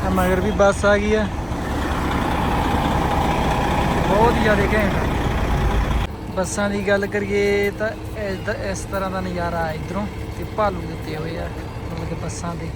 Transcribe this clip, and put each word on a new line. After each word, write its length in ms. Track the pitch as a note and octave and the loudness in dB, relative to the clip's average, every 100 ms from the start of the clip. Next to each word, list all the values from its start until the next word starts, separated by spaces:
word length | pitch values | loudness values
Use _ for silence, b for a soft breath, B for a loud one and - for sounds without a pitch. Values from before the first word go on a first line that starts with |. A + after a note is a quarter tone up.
ਆਹ 60 | F#3+ | 2
ਮਗਰ 300 | F#3 F#3 F#3 | 2 4 2
ਵੀ 100 | G3+ F#3 | 2 4
ਬੱਸ 240 | G3 - | 4 4
ਆ 120 | G3+ G3+ | 4 4
ਗਈ 160 | G#3 | 4
ਆ। 120 | G#3+ G3 - - - - - - - - - - - - - - - - - - G#5+ - - - - - - - - - | 2 0 -4 -4 -4 -2 -2 -2 -2 0 0 0 0 0 2 2 2 2 2 2 2 2 2 2 2 2 2 2 2 2
ਬਹੁਤ 260 | G3 A#3 A#3 | 4 4 4
ਹੀ 60 | |
ਜ਼ਿਆਦਾ 200 | A3 G3+ G#3 | 4 4 4
ਘੈਂਟ 220 | G#3+ G3+ | 2 2
ਆ। 20 | - - - - - - - - - - - - - - F#3 | 2 0 0 0 0 2 2 2 2 2 0 -2 -6 -6 -4
ਬੱਸਾਂ 320 | F3+ - G3+ | -2 0 0
ਦੀ 160 | G3+ G3 | 0 2
ਗੱਲ 180 | G3+ G3+ | 2 2
ਕਰੀਏ 640 | G3+ G3+ G3+ G3+ G3+ G3+ G3+ | -2 0 2 2 2 0 -2
ਤਾਂ 120 | G#3+ A3 - A3+ | -4 -4 -8 -6
ਇਸ, 280 | G3+ F#3+ G3+ A#3+ G#3+ | -6 -4 -4 -4 -4
ਇਸ 140 | F#3 - | -6 -4
ਤਰ੍ਹਾਂ 180 | G3 F#3+ | -4 -2
ਦਾ 100 | F#3+ | -4
ਨਜ਼ਾਰਾ 380 | F#3 F3 E3+ E3+ | -4 -4 -2 -2
ਆ 120 | D#3+ | -2
ਇੱਧਰੋਂ 340 | D#3 D#3 F#3 G3+ - - - | -4 -4 -4 -4 -6 -8 -8
ਤੇ 60 | D#3+ - | -6 0
ਭਾਲੂ 240 | G#3 F3+ | 0 0
ਦਿੱਤੇ 360 | E3 - D#3 D#3 | -6 -8 -6 -6
ਹੋਏ 200 | D#3+ E3 | -6 -6
ਆ 100 | - | -6
ਮਤਲਬ 600 | - - - - E3 E3 | -8 -8 -8 -8 -6 -6
ਕਿ 60 | D#3+ | -6
ਬੱਸਾਂ 320 | E3 - E3+ | -6 -6 -6
ਦੇ। 160 | E3 D#3+ | -6 -6